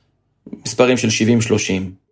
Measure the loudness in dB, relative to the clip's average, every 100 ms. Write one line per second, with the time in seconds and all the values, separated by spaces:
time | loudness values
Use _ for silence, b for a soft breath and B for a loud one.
0 | b _ _ _ -20 -14 -8 0 2 2
1 | 0 0 2 2 2 -2 0 -4 -4 -12
2 | _